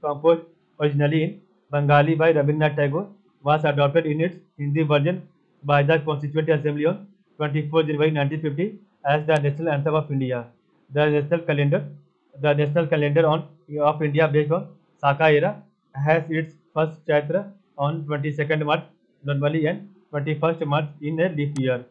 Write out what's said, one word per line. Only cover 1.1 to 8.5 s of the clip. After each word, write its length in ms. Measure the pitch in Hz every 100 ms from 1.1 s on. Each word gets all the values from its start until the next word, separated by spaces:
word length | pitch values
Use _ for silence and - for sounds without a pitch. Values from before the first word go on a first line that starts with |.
| 160
in 60 | 156 - _ _ _
Bengali 440 | 147 143 147 147 165
by 180 | 160
Rabindranath 460 | 160 143 151 151 147
Tagore, 260 | 143 151 202 - _ _ 139
was 160 | 151 151
adopted 340 | 143 143 156 160
in 160 | 147
its 160 | 170 175 _ _
Hindi 220 | 143 143
version 380 | 156 147 147 185 - _ _ _
by 200 | 143 143
the 160 | 143 165 151
Constituent 400 | 143 147 147 156
Assembly 360 | 151 151 147 151
on 220 | 202 - _ _ _
twenty-fourth 480 | 151 147 147 160 151
January 240 | 147 156
nineteen 300 | 151 143 156
fifty 380 | 156